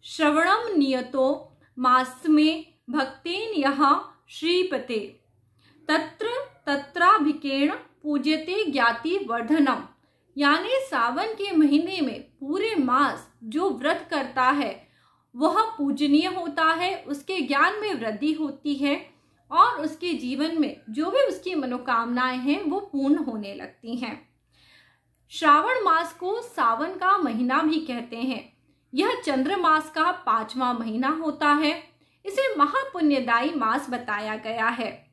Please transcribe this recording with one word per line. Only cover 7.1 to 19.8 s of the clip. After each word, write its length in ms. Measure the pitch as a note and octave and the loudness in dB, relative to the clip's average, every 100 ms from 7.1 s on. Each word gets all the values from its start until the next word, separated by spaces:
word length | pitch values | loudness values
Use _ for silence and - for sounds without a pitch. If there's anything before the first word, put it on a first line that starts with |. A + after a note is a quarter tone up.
| F#4 D4 D4 C#4 C4+ D4 - - _ | 6 4 0 -2 0 0 -2 -12 _
पूज्यते 600 | D4 D4 C4+ D#4 D#4 F#4+ | -4 -2 0 -2 -2 -4
ज्ञाति 540 | F#4+ C#4 A#3 A3+ D#4+ F#4+ A#3+ | -2 2 2 0 -2 -4 -2
वर्धनम। 560 | A#3 A3+ D#4 C#4 B3 - _ _ _ _ - | -4 0 2 4 2 -6 _ _ _ _ 0
यानी 420 | C#4+ D#4 G4+ C5 | 2 2 2 -2
सावन 520 | C5+ C#4+ A#3 C4 G#4+ | 0 0 0 0 -4
के 180 | A4 G4 | -4 -2
महीने 480 | E4+ D4+ C#4+ E4+ F#4+ | 4 6 4 2 -2
में 200 | C4+ G3+ - | -4 -4 -14
पूरे 420 | _ C4+ F4 A4 G#4 | _ -6 -2 -2 0
मास 520 | B3+ B3+ C#4 G3+ - _ A3 | 2 2 2 -2 -12 _ -8
जो 240 | C4+ F#4 | -2 -2
व्रत 380 | B3+ C#4+ E4+ - | 0 -2 -2 -2
करता 340 | D#4 B3 - | -4 -4 0
है 300 | B3+ C#4+ A#3+ - - _ _ _ _ B3 | 2 2 -2 -6 -16 _ _ _ _ -2
वह 260 | D4+ F4+ A4+ A4 | 0 2 0 0
पूजनीय 500 | C#4+ A#3+ C#4+ C#4+ F4+ | -2 0 4 4 2
होता 380 | F#4 E4+ C#4+ D#4+ | -2 -4 0 2
है, 300 | E4 F4+ F#4+ | 2 0 -4
उसके 420 | - C#4 - F#4 | -8 -10 -6 -4
ज्ञान 380 | B3+ C#4 E4 G#4 | -2 2 2 2
में 120 | G#4+ | -4
वृद्धि 380 | D#4 A3 G#3+ D4 | -4 -4 -2 -2
होती 400 | D#4 D4+ - D4 C#4 | 0 -4 -4 -4 -2
है 200 | C#4+ D4+ - _ _ _ _ | 0 -2 -4 _ _ _ _
और 300 | D#4 A4+ A#4+ | 4 4 4